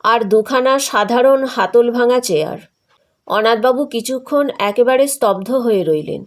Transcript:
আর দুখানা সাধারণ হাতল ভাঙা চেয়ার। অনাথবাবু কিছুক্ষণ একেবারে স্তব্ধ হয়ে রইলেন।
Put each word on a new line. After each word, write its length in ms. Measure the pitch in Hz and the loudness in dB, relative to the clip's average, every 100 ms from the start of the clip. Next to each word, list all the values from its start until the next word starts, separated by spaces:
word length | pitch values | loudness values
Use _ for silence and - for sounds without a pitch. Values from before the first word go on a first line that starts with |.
আর 200 | 214 233 | 0 0
দুখানা 560 | 208 214 214 254 262 269 | 2 0 2 0 0 0
সাধারণ 640 | 269 220 208 240 262 269 | -2 -2 0 2 2 2
হাতল 480 | 262 240 185 240 240 | 0 -4 0 2 2
ভাঙা 280 | 240 240 247 | 2 2 0
চেয়ার। 380 | 240 156 156 - - _ _ _ _ _ - | 0 -2 -2 -8 -14 _ _ _ _ _ -6
অনাথবাবু 580 | 208 220 226 254 247 294 | 0 0 2 2 0 -2
কিছুক্ষণ 600 | 233 233 262 254 285 285 - | -6 -6 -8 -2 -2 -2 -2
একেবারে 480 | 202 208 240 262 277 | -2 2 2 2 0
স্তব্ধ 440 | - 214 190 196 | 0 0 0 -2
হয়ে 320 | 262 233 202 | -2 0 0
রইলেন। 400 | 160 156 151 - | 0 -2 -4 -10